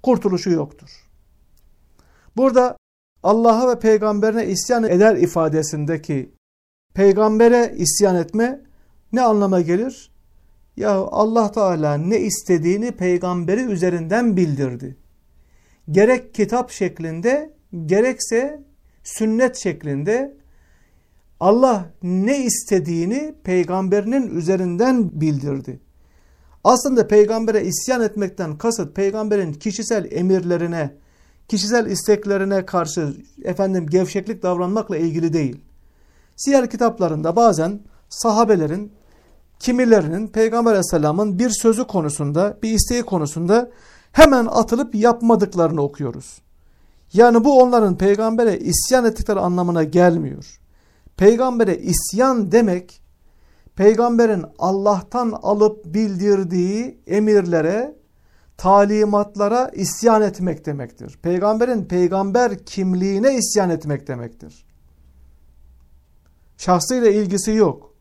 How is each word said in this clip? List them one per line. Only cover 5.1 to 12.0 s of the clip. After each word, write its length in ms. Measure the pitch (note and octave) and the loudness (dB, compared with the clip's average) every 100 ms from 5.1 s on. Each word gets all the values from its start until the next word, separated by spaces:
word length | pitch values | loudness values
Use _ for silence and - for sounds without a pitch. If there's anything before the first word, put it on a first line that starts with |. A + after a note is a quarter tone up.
| F#3+ | 4
ifadesindeki 1160 | D#3+ F3 D#3+ D#3 D3+ D#3 D3 D#3+ D#3 C#3+ B2 _ _ _ _ _ _ | 0 0 0 0 -4 -6 -4 -6 -4 -8 -8 _ _ _ _ _ _
peygambere 840 | - G3 G3 G#3+ A3 A#3 A#3+ A#3+ - | 2 4 4 2 4 6 6 2 -2
isyan 380 | E3+ - G3+ F3+ | -4 2 2 2
etme 460 | E3 G#3+ A#3+ C#4 _ _ _ _ _ | -2 -2 -2 -4 _ _ _ _ _
ne 80 | A#3 | 0
anlama 400 | B3 G#3 G3 F#3+ | 2 2 2 0
gelir? 500 | E3 F3+ B3 C4+ - _ _ _ _ _ _ - | 0 -2 -2 -10 -20 _ _ _ _ _ _ -6
Ya 140 | G#3 | -2
Allah 600 | G3 F#3+ - G#3+ A3+ G#3+ | -2 -2 -2 0 0 0
Teala 460 | G#3+ G3 E3+ D3+ | 0 -2 0 -2
ne 220 | D3 | -2